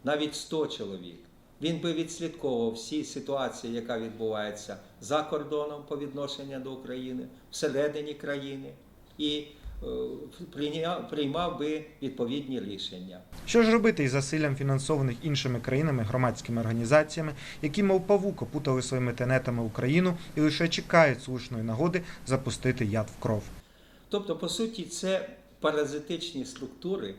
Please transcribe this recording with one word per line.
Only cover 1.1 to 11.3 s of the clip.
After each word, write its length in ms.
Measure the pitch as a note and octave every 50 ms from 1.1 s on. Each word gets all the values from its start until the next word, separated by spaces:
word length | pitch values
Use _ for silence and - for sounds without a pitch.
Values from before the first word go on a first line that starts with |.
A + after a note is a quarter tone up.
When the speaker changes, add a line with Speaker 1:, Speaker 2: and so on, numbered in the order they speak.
| E2+ - - - - - - - - -
Speaker 1:
він 180 | C#3+ E3 E3 D#3
би 140 | D3 E3+ D#3+
відслідковував 800 | D#3+ E3 D#3+ - - E3+ D#3+ - - - C3+ B2 A#2 A#2 A2+ A2
всі 300 | - - - D3+ D3+ C3
ситуації, 720 | - - C#3 - - C#3 C3+ B2+ A#2+ - - - A#2 A#2
яка 260 | A#2 A2+ A#2 A#2+ A2+
відбувається 800 | A2+ A2 G#2 G#2+ A2+ A2 A2 G#2+ G#2 G#2 G2+ - - - G2 F#2+ - - - -
за 220 | G#2+ G2+ C#3+ D3+ D3+
кордоном 600 | - D#3+ D3 D3 C3+ D3+ D3 D3 D3+ D3 C#3+ C#3
по 100 | - D3+
відношенню 600 | C#3 D3 C#3 C3 C#3+ C#3+ C#3 - - C#3 C#3 C#3 C3
до 140 | B2+ C3+ C3
України, 540 | B2+ - - B2+ B2+ B2+ B2+ B2+ B2+ B2+ - - - - -
всередині 640 | - - - D3 C3 C#3 D3 D3+ D3 D3+ D3 D3+ D3
країни, 600 | D3 - C#3+ C#3+ C#3 C3+ C#3 C#3 C3+ C3+ C3+ C#3 - - - - - - - -
і, 260 | - D3+ D3 D3 D3 D3 - - - - - - - -
е, 40 | - - D3 D3 B2 C3 C3+ D3 - - - F3 - -
прийня-, 540 | C3+ D3 D3 D3+ E3 D#3+ E3+ F3 D#3+ B2 -
приймав 500 | D#3+ D3+ D3 C3+